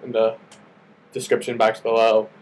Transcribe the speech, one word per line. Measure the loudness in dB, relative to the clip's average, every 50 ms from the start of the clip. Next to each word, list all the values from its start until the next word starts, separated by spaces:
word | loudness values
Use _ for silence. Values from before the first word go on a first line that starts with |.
in | -14 -6 -2
the | 0 0 0 0 -4 -16 _ -20 -20 -20 -20 _ _ _ _ -20 _ _ _
description | -12 -10 -4 -2 -2 -2 -2 -4 -2 0
box | 0 0 0 -2
below. | -4 -2 2 2 2 4 2 2 0 -2 -10 -20